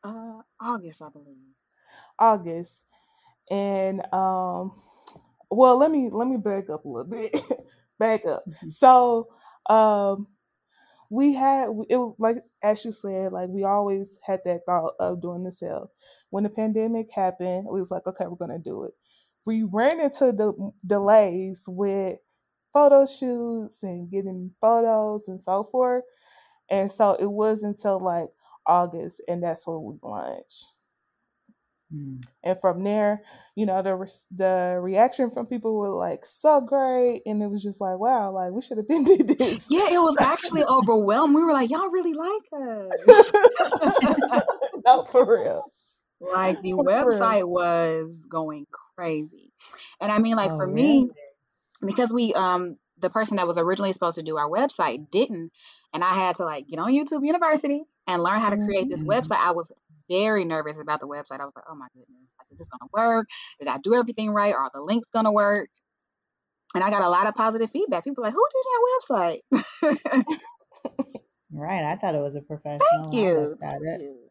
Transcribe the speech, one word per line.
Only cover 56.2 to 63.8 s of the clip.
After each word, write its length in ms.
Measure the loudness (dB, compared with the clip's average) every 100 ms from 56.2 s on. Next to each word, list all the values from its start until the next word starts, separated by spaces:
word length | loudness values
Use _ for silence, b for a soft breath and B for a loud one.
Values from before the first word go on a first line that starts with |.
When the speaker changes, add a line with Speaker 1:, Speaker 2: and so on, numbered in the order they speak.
| 0 -2
Speaker 1:
to, 80 |
like, 240 | -4 -8 -10
get 100 | -6
on 140 | 0
YouTube 320 | 0 0 -4 0
University 580 | 0 2 0 0 -4 -6 _ -6
and 160 | -2
learn 180 | 0 0
how 100 | 0
to 60 | -2
create 300 | -2 -2 -2
this 140 | -6
Speaker 2:
Mm-hmm. 80 | -2
Speaker 3:
Mm-hmm. 220 | -2 0
Speaker 1:
website. 60 | 0
I 120 | 0
was 200 | -2 -6 -14 _ _ _
very 360 | 0 2 0
nervous 340 | -2 -4 -6 -10
about 200 | -6 -6
the 80 | -6
website. 320 | -12 -12 -14
I 40 |
was 80 | -14 -16
like, 80 | -20
"Oh 60 |
my 140 | -20 -20
goodness, 400 | _ _ _ _ _
like, 80 | _
is 60 | -20
this 100 | -20
gonna 200 | -20 -8
work? 340 | -2 2 2 -2 B B B
Did 80 | -6
I 100 |
do 160 | -4